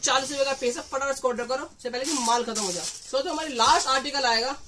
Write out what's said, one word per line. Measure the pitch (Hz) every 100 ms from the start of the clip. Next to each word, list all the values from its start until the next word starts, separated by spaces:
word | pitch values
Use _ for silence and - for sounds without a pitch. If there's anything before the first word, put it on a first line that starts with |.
चालीस | 277 269 269
रुपए | 277
का | 277
पीस | 269 240 285
है। |
फटाफट | - 269 277
इसको | 262 254
order | 233
करो, | 240 262 311
उससे | - 247
पहले | 247
कि | 277
माल | 285 226 240
खत्म | 226 214
हो | 190
जाए। | 170
so, | - - -
तो | 269 330
हमारी | 302 320
last | 240 247 339 262
article | 269 277 277
आएगा | 247 226 254 285